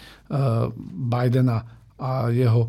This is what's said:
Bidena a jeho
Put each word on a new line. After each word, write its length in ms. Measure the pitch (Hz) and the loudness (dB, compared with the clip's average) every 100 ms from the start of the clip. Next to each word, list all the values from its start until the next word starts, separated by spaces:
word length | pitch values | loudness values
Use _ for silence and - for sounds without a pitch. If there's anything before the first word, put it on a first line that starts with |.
| - - - 139 135 113 117 117 - 185 123 | -20 -20 -6 -2 0 0 -2 -6 -12 -6 -4
Bidena 720 | 120 123 127 127 113 - - - - | 0 2 2 2 0 -4 -14 -20 -10
a 260 | 131 131 117 | -6 -2 0
jeho 340 | 120 127 117 | 2 4 4